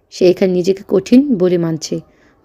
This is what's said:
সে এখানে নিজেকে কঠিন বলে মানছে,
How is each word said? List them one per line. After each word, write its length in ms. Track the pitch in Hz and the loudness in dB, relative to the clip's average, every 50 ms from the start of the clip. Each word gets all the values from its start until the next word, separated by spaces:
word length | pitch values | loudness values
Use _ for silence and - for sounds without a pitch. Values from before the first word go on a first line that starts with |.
| _ _ | _ _
সে 180 | - - 185 175 | -6 0 2 2
এখানে 240 | 175 - 202 185 180 | 2 2 0 0 0
নিজেকে 300 | 180 175 190 190 - - - | -2 -2 -2 -4 -4 -4 -2
কঠিন 480 | 220 185 190 - 240 262 285 294 240 | -2 -2 2 4 4 4 4 2 0
বলে 220 | 170 185 180 180 170 | 0 0 0 0 0
মানছে, 420 | 165 165 160 156 - - 170 165 - _ _ _ _ _ _ _ _ | -2 -2 -4 -6 -8 -8 -10 -10 -10 _ _ _ _ _ _ _ _